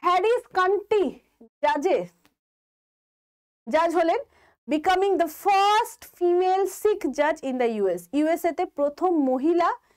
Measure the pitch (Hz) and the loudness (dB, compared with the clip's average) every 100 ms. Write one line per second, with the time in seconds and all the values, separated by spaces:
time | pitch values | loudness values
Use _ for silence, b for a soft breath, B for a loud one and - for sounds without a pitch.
0 | 339 359 415 480 - - 370 403 415 427 | 0 2 2 0 -2 -2 0 0 0 0
1 | 320 - _ _ - _ 294 302 330 262 | 0 -6 _ _ -20 _ -2 0 0 0
2 | 175 _ _ _ _ _ _ _ _ _ | -2 _ _ _ _ _ _ _ _ _
3 | _ _ _ _ _ _ - 294 339 330 | _ _ _ _ _ _ -4 0 2 2
4 | 330 392 - b b b - 311 339 370 | 0 0 -4 b b b -6 -2 0 2
5 | 392 359 330 - 392 392 403 427 466 - | 2 0 -2 -4 0 2 2 2 -2 -8
6 | - - 349 349 370 381 381 - 427 403 | -20 -4 0 2 2 0 -2 -2 -2 -2
7 | 311 254 294 320 269 262 240 220 196 175 | -4 -2 -2 -2 -4 -2 -2 0 -2 -2
8 | 175 277 311 349 349 330 359 - 285 285 | -4 -2 0 0 -2 -4 -6 -4 -4 -2
9 | 370 339 269 254 294 339 339 480 _ | 0 2 0 0 0 2 0 -2 _